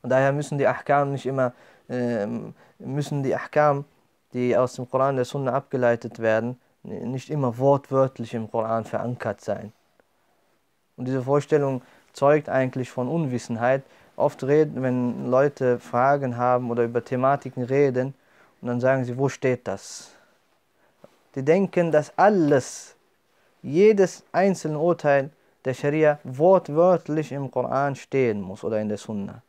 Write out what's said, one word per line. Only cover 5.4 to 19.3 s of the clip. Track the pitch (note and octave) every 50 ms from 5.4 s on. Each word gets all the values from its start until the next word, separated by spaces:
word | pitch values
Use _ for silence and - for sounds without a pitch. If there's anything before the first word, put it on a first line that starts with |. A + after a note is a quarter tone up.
| C#3 C3
abgeleitet | A#2+ C#3 - _ - C3 B2 A#2+ A#2+ A#2 - A#2 - -
werden, | A2+ A2 A2 A2+ A#2 A#2+ B2 _ _ _ _ _ _
n-, | - A2 - - A#2
nicht | C3 C3 - -
immer | D3+ D3 C3+ B2 A#2 B2
wortwörtlich | C3 C#3 C#3 C3+ C#3 - C3+ C3 C3+ C3 - - A#2 A2+
im | - A#2 A2 G#2+
Koran | - A#2 A2 A2 A2+ A2+ A2
verankert | - - G#2 - A#2+ B2+ - - A2+ G#2 _
sein. | - - G2+ F#2+ F#2 G2+ _ _ _ _ _ _ _ _ _ _ _ _ _ _ _ _ _ _ _ _ _ _ _ _ _
Und | - B2+
diese | B2+ C3 C3
Vorstellung | B2 C3 C#3 D3 C#3 - D#3 D3 C#3+ C#3 C3+ B2+ - _ _ _ _ _ _
zeugt | - C#3 C#3 D3+ D#3 D3 -
eigentlich | - C3 C3 B2+ - C3+ B2 -
von | - - B2 B2+
Unwissenheit. | D#3 E3+ E3 C3+ B2 A#2+ - - A#2 A2+ A#2 B2+ C3+ C#3 - _ _ _ _ _ _
Oft | - - D3 - -
reden, | - C3 D3 D#3 D#3 D3+ - B2
wenn | C3 C3 B2+ B2+ B2 B2 A#2 C3 C#3 B2
Leute | B2 B2+ C#3 D3 C#3+ - C3 B2 B2 A#2+
Fragen | - - - A#2+ B2 C3+ C#3+ C#3+ C#3 B2+ A#2+ A#2+
haben | B2 B2 B2+ B2 B2+ A#2+
oder | A#2+ A#2+ A#2
über | A#2 A#2+ A#2+ -
Thematiken | - C3 B2 B2+ C3+ C#3+ C#3 - C3 - C3
reden, | B2 A#2+ C3+ C#3 C#3+ C#3 B2 B2+ B2+ C#3 C#3 _ _ _ _ _ _ _ _ _
und | - A#2+
dann | A#2+ A#2+
sagen | A#2+ B2+ C3+ C3+ B2+
sie, | B2 A#2+ B2+
„Wo | C3+
steht | C3